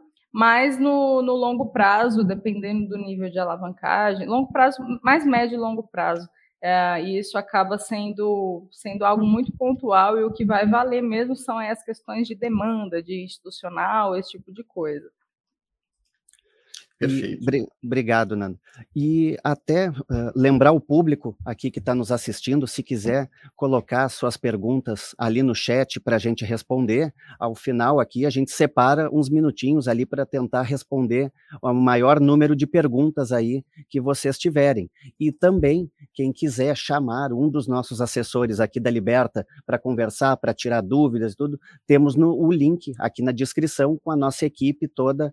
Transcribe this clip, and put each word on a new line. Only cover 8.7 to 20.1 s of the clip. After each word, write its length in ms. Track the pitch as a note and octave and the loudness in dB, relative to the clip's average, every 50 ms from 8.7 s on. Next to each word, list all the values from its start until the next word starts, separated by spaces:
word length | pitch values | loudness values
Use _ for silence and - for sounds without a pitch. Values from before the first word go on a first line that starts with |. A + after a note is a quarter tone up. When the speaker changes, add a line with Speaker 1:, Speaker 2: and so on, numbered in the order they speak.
Speaker 1:
sendo 320 | _ - - G#3 G3 G3+ G3+ | _ -16 -14 -12 -8 -2 0
algo 220 | G3+ G#3 G#3+ G#3+ | 0 2 2 4
muito 260 | G#3 G#3+ A3+ B3+ - - | 2 2 2 0 -2 -4
pontual 600 | - B3+ B3+ C4 B3+ - A3+ G3 F#3+ F#3+ G#3 A3 A3+ | -2 0 0 0 0 0 2 4 4 4 4 4 2
e 60 | A3 | 0
o 80 | A3+ G#3+ | 0 -2
que 120 | - A3+ | -2 0
vai 240 | G3 G#3 G3 G#3 G#3 | 0 2 2 2 4
valer 340 | A3 A#3+ B3 B3+ B3 B3 A#3+ | 4 2 2 2 0 -2 -2
mesmo 320 | A#3 A3 A3+ A#3+ B3 C4 | -2 -2 -2 -2 -2 -4
são 240 | B3+ - - A3+ A3+ | -6 -6 -8 -6 -6
as 240 | A3 G#3+ A3+ A3+ - | -4 -6 -6 -8 -8
questões 460 | - A3+ - _ - G#3+ A3 A#3+ A#3 | -12 -14 -12 _ -10 -6 -6 -4 -6
de 60 | A3+ | -4
demanda, 680 | G3 A#3 A#3+ A3 G3+ G3+ A3+ A3+ A3 G#3 F#3 E3+ E3+ E3+ | -6 -4 -2 -2 -2 -2 -2 -2 -4 -4 -4 -6 -6 -6
de 220 | E3+ F#3 F#3 F#3 | -6 -8 -10 -10
institucional, 880 | F3+ - - - F3+ - - - F3 F3 E3 F3 G3 G#3+ A3 G#3 G3 F#3 | -12 -16 -18 -20 -20 -18 -14 -12 -10 -6 -4 -2 0 0 0 0 0 -2
esse 180 | F#3+ F#3+ - - | -4 -6 -8 -14
tipo 200 | F#3+ - - F#3+ | -20 -20 -20 -18
de 100 | G#3+ A#3 | -18 -18
coisa. 480 | _ - F#3 D#3+ D3+ D3 D3 D#3 - _ _ _ _ _ _ _ _ _ _ _ _ _ _ _ _ _ _ _ _ _ _ _ _ _ _ _ _ _ _ _ _ - - - _ _ - | _ -8 -8 -6 -6 -6 -8 -12 -16 _ _ _ _ _ _ _ _ _ _ _ _ _ _ _ _ _ _ _ _ _ _ _ _ _ _ _ _ _ _ _ _ -20 -20 -20 _ _ -4
Speaker 2:
E 0 | |
Speaker 3:
Perfeito. 460 | - C#3 C3+ C3+ - G2 - - - | -4 -2 -2 -2 -4 -6 -8 -4 -4
Speaker 2:
bri-, 240 | - B2+ C3+ A2 - _ _ - | -2 -2 -2 -2 -4 _ _ -8
obrigado, 500 | A#2+ B2 C3 A#2+ A2 A#2 A2+ A2+ G2 G#2+ | -4 -4 -2 0 0 0 0 0 0 -2
Nando. 240 | G#2 G2+ F#2+ F#2 - _ _ _ - A#2 _ - | -6 -6 -6 -8 -12 _ _ _ -20 -20 _ -6
E 420 | D3 C#3+ D3+ D#3+ D#3+ D#3+ D#3 D#3 - - | -2 -2 0 2 2 2 0 -2 -2 -2
até, 440 | C#3+ D3 - _ - D#3 F3 F#3+ F3+ | -2 -2 -2 _ 0 0 0 0 0
eh, 440 | C#3+ B2+ - - | -4 -6 -8 -6